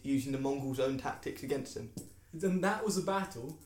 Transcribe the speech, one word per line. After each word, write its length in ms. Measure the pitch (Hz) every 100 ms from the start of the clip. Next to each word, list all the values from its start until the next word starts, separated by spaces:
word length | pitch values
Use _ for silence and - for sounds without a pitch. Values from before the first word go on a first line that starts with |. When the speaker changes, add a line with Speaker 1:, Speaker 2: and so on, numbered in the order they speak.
Speaker 1:
using 280 | 139 135 135
the 40 | 131
Mongols' 420 | 139 139 135 127
own 180 | 135 135
tactics 440 | - - - -
against 320 | - - - -
them. 140 | 117 - - - - 160
Speaker 2:
And 220 | 190 180
that 200 | 190 220 214
was 120 | 185
a 40 |
battle 560 | 180 196 190 117 135 156